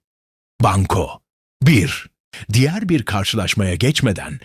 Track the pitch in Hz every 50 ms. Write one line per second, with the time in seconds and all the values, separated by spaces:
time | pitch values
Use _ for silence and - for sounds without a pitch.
0 | _ _ _ _ _ _ _ _ _ _ _ - 117 104 95 98 95 - - 98
1 | 85 - - - _ _ _ _ _ _ _ - - 147 165 107 - 139 - -
2 | - - _ _ _ _ - - - - 104 120 131 143 175 220 220 180 170 143
3 | 110 - 104 101 95 - - 110 92 - - - 101 92 90 80 - 131 151 -
4 | - 120 95 - - - - 131 -